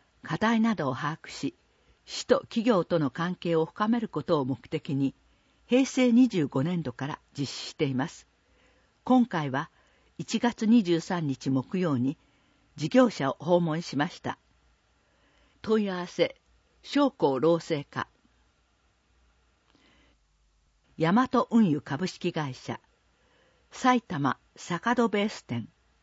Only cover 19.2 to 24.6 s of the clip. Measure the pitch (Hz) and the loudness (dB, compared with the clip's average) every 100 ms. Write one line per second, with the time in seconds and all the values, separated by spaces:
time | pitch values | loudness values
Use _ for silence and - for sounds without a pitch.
19.2 | _ _ _ _ _ _ _ _ _ _ | _ _ _ _ _ _ _ _ _ _
20.2 | _ _ _ _ _ _ _ - 160 208 | _ _ _ _ _ _ _ -4 2 2
21.2 | 254 247 - 233 208 147 - 139 185 - | 2 0 2 4 4 2 -4 -6 -6 -6
22.2 | 175 170 147 127 - 117 _ _ _ _ | -6 -4 -6 -10 -12 -12 _ _ _ _
23.2 | _ _ _ _ _ - 262 247 - 160 | _ _ _ _ _ -2 0 0 -2 -4
24.2 | 139 - _ - | -2 -4 _ -20